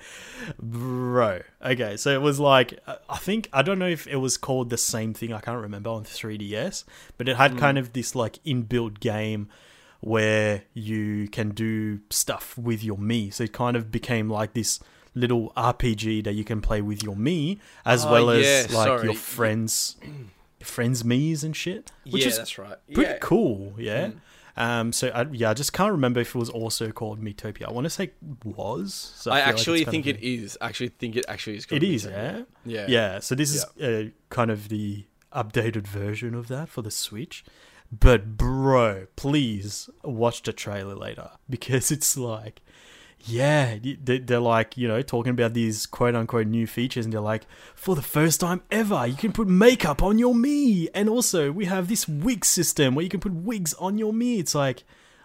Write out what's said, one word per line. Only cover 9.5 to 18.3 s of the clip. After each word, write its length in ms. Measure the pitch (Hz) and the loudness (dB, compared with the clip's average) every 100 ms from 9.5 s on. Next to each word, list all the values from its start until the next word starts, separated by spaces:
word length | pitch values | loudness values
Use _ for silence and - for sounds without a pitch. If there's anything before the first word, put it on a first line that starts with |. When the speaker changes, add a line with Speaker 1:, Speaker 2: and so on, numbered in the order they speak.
| - - - - - | -14 -20 -20 -20 -12
Speaker 1:
where 600 | 107 110 107 110 107 101 - | 0 2 4 4 2 0 -4
you 520 | 120 107 110 107 104 104 | -10 -4 -2 -2 -2 -4
can 200 | - 107 | -4 -4
do 500 | 101 110 110 107 104 - | -2 -2 0 -2 -4 -4
stuff 460 | - - 104 - - | -4 -2 -4 -8 -6
with 280 | 120 110 | -2 -2
your 120 | 110 98 | -2 -4
Mii. 340 | 104 117 98 | -2 -2 -2
So 120 | - | -4
it 80 | 113 | -6
kind 240 | - 123 120 | -2 -2 -2
of 140 | 113 | -2
became, 400 | 117 - 117 110 | -6 -2 -2 0
like, 220 | 107 110 | -2 -2
this 240 | 120 110 - - - _ | -2 -2 -4 -8 -20 _
little 380 | 123 120 120 110 - | -2 2 2 0 -2
R 180 | 120 | 0
P 220 | 120 127 107 | 2 0 0
G 240 | 110 110 | 0 -2
that 120 | 104 | -2
you 100 | 104 | -4
can 160 | 107 107 | -4 -2
play 200 | - 107 | 0 0
with 220 | 104 104 | -2 -4
your 140 | 104 101 | -6 -2
Mii, 420 | 123 175 147 202 - - | 0 0 -2 -4 -8 -6
as 200 | 113 123 | 2 4
Speaker 2:
Oh, 80 | 131 | 6
Speaker 1:
well 180 | 117 120 | 6 8